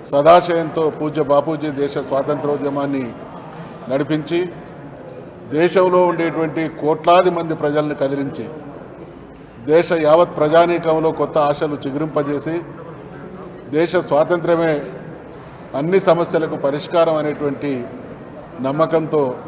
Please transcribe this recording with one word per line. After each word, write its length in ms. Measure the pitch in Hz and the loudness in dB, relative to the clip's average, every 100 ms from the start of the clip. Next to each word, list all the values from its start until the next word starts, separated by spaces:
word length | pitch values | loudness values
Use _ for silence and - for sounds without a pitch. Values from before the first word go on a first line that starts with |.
సదాశయంతో 840 | - 143 147 175 175 165 156 160 156 | 0 4 8 8 6 -2 -2 0 -2
పూజ్య 320 | - 151 151 | -2 -4 -2
బాపూజీ 480 | 139 143 143 151 151 | 2 2 2 -4 -4
దేశ 280 | 139 143 147 | -2 -2 -2
స్వాతంత్రోద్యమాన్ని 1120 | 127 139 139 147 143 143 139 139 143 135 120 - - - - - - - - | -2 -2 0 -2 -2 -2 -2 -2 -2 -2 -4 -10 -16 -16 -16 -16 -16 -14 -4
నడిపించి, 640 | 135 147 156 147 175 180 - - - - - - - - - - | -2 0 -2 0 -2 -2 -8 -16 -16 -16 -16 -16 -16 -16 -18 -6
దేశంలో 560 | 143 170 185 185 180 180 | 2 4 4 6 6 4
ఉండేటువంటి 640 | 165 165 151 160 160 156 | 2 -2 0 -2 -2 -4
కోట్లాది 600 | - 147 156 175 175 180 | -2 -2 2 6 6 6
మంది 240 | 170 165 | 0 -4
ప్రజల్ని 400 | 156 147 151 151 | -2 0 0 -2
కదిలించి, 540 | 147 139 139 139 - 107 - - - - - - - - - - - | -2 -2 -2 -4 -6 -10 -12 -14 -16 -16 -16 -18 -18 -20 -20 -20 -12
దేశ 280 | 117 160 165 | 4 4 4
యావత్ 440 | 170 151 160 175 175 | 2 6 6 6 2
ప్రజానీకంలో 760 | 151 165 170 170 165 160 160 | 4 6 6 2 2 2 2
కొత్త 260 | 156 143 156 | 0 0 2
ఆశలు 360 | 143 147 156 | 2 0 -2
చిగురింపజేసి, 880 | 143 147 139 160 147 143 143 160 170 147 - - - - - - - - - - | -4 -6 -4 -2 -2 -2 -4 -4 -6 -8 -16 -16 -16 -16 -16 -16 -16 -16 -16 -4
దేశ 260 | 143 170 180 | 0 2 0
స్వాతంత్రమే 840 | - 143 156 175 160 170 165 147 135 - - - - - - - - 131 | 2 2 4 2 2 2 2 0 -4 -12 -14 -16 -16 -18 -18 -18 -10 -4
అన్ని 220 | 156 190 | 2 4
సమస్యలకు 560 | 180 170 165 170 156 151 | 4 4 2 0 0 -2
పరిష్కారం 580 | 139 147 - 170 165 156 | -2 -2 0 2 2 2
అనేటువంటి 680 | 151 147 147 127 143 131 117 - - - - - - - | -2 -2 -4 -4 -4 -4 -8 -12 -16 -16 -16 -18 -16 -6
నమ్మకంతో 800 | 165 147 160 160 156 156 135 123 | -4 0 2 2 2 0 0 -4